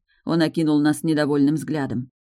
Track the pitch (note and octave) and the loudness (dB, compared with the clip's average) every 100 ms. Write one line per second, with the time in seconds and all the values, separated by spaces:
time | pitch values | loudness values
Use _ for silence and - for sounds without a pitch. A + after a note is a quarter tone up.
0 | _ _ - E3 D#3 E3 D#3 D3 D3 D3 | _ _ -4 0 0 0 0 2 2 0
1 | E3 D3+ D3 D3 C#3 D#3 - D#3 C3+ B2 | 0 0 2 2 2 0 -4 -6 -4 -6
2 | B2+ _ _ | -10 _ _